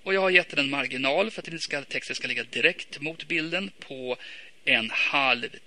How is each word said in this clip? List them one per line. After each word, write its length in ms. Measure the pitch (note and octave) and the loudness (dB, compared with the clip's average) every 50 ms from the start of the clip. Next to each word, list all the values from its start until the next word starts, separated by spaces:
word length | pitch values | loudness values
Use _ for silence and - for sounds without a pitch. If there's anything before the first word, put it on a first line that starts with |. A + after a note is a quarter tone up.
| - | -2
och 100 | G3 F#3+ | 0 2
jag 80 | G3 | 4
har 80 | F#3+ F#3+ | 4 6
gett 200 | F#3 F3+ E3+ - | 6 6 6 4
den 100 | - D3 | 0 -2
en 100 | C#3 C3+ | 0 0
marginal 600 | C#3+ C#3 C3 B2+ C3+ B2+ C3+ C3+ C#3+ F3 G3+ A3 | 0 -2 -2 -2 -2 -2 0 2 2 2 2 0
för 100 | - - | -2 -8
att 40 | - | -10
det 60 | D#3+ | -8
inte 120 | E3 D#3+ - | -8 -8 -6
ska, 180 | - - C#3+ | -4 -4 -4
texten 340 | C3+ - - C3+ - - - | -4 -4 -6 -6 -6 -6 -6
ska 120 | - - B2+ | -6 -4 -4
ligga 160 | B2 A#2+ A#2 | -4 -4 -4
direkt 560 | A#2+ - B2 A#2 D#3+ F3+ - - - - D#3 | -4 -2 2 4 4 4 2 -6 -12 -10 -8
mot 280 | D3 D#3 D#3+ - - D3+ | -8 -8 -8 -8 -6 -4
bilden 440 | E3+ E3 D#3 E3 E3 F3+ G3 G3 - - | -2 -2 -2 -2 -2 -4 -4 -6 -10 -12
på 380 | - - C#3+ C3 B2+ B2 B2 - - - - - - - - - - | -16 -14 -12 -8 -4 -4 -4 -6 -6 -14 -16 -16 -16 -18 -16 -6 0
en 240 | - C3 A#2 A2+ A2 | 2 2 4 2 0
halv 600 | - - - - - C#3+ C3+ C3 B2 A#2+ A#2 - - - - | 0 0 0 2 2 4 4 4 2 2 0 -6 -10 -12 -18